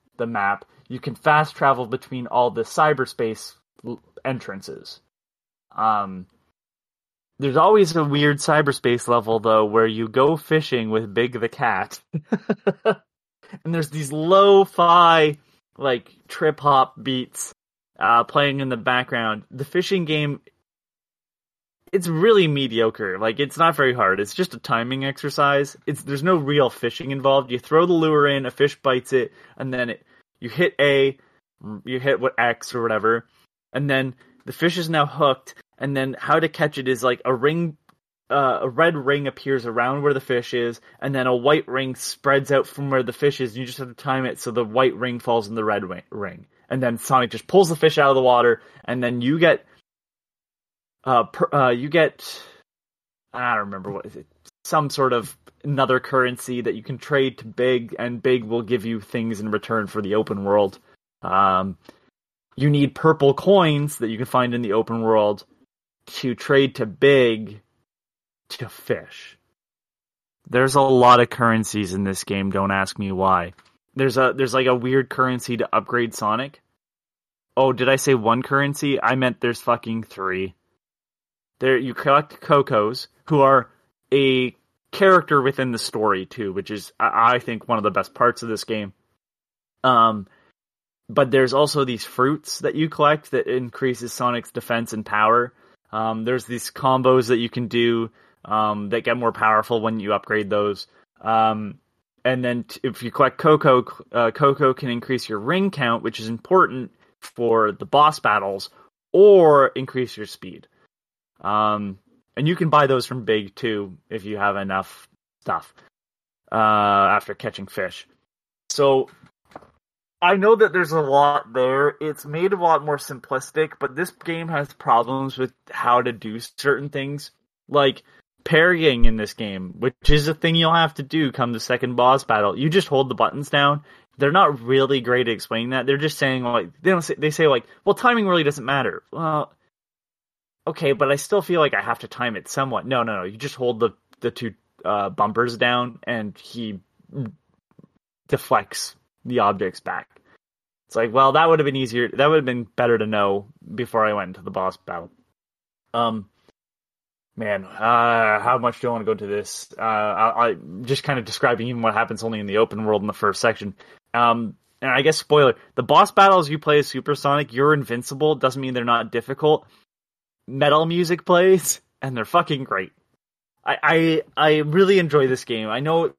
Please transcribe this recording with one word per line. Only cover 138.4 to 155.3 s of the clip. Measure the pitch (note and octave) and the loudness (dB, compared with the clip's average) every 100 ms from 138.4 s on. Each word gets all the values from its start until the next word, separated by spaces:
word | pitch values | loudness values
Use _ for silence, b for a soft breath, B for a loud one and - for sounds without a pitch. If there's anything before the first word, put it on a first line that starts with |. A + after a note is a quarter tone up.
doesn't | C#3+ C#3+ | 0 -2
matter." | B2+ C#3 A2+ - - | -4 -2 -2 -6 -10
Well, | - D#3+ D3+ - _ _ _ _ _ _ _ _ _ _ _ - | -8 -4 -4 -6 _ _ _ _ _ _ _ _ _ _ _ -10
okay, | - D3+ | -4 -2
but | B2+ C#3 | 0 0
I | C#3+ | 0
still | - G#3 | 0 -2
feel | D#3+ E3+ | 0 0
like | D3 | 2
I | G2+ | 0
have | G2+ A#2 | -4 -6
to | A2+ | -8
time | - B2 G2+ | -8 -6 -6
it | - | -8
somewhat. | - C3+ A#2+ A#2+ | -6 -4 -4 -4
No, | B2+ | -2
no, | A2+ G2+ | -2 -6
no. | |
You | F#2 A2 | -8 -10
just | C#3 | -12
hold | - B2 A2+ | -4 -4 0
the, | A2+ - _ _ | -2 -4 _ _
the | A#2+ | -8
two, | - A#2 - _ _ | -6 -10 -12 _ _
uh, | - G#2 G2 | -4 -2 -4
bumpers | F#2 G#2 A2+ A#2+ A#2 | -2 -2 0 -2 -2
down, | B2 B2 B2 A#2 | 0 0 -4 -8
and | - A#2 G#2 - | -8 -6 -8 -12
he | - A#2 A2 G2 - _ _ C#3+ A#2+ - _ _ _ _ _ _ _ _ _ | -16 -12 -10 -12 -16 _ _ -10 -10 -12 _ _ _ _ _ _ _ _ _
deflects | C3+ - A#2 G2 - - - _ _ | -6 0 -2 -2 -10 -12 -16 _ _
the | - A#2+ | -6 0
objects | G2+ G2 G2 - | 0 0 -4 -6
back. | - F2+ - _ b b _ _ _ _ _ | -10 -10 -12 _ b b _ _ _ _ _
It's | A#2 | -4
like, | A#2 | 0
well, | A#2+ C3+ | 4 4
that | C#3+ E3 | 4 4
would | D#3+ | 4
have | C#3+ | 2
been | C3+ | -4
easier. | C3 A#2+ A#2+ | -4 -2 -2
That | A2+ D3 | 0 2
would | D#3 | 2
have | |
been | B2+ B2 | 0 -4
better | A2 - A#2+ A2+ | -6 -2 0 0
to | G#2+ | 0
know | G#2+ G2+ G2 G#2 _ - | 0 0 -2 -6 _ -14
before | G#2+ A#2+ A#2 | -10 -4 -2
I | G#2+ | 0
went | G#2 F#2 | -2 -6
into | F#2 | -12
the | F#2 | -10
boss | F#2+ F#2 - | -6 -6 -6
battle. | - F2 E2+ _ _ | -12 -14 -14 _ _